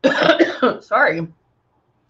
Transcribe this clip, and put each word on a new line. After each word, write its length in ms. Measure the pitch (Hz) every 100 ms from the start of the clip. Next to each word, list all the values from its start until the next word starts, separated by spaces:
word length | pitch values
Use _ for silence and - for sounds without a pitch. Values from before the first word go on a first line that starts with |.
<coughs> 800 | 269 - - 302 - - 240 -
Sorry. 460 | - 220 262 160 165 - _ _ _ _ _ _ _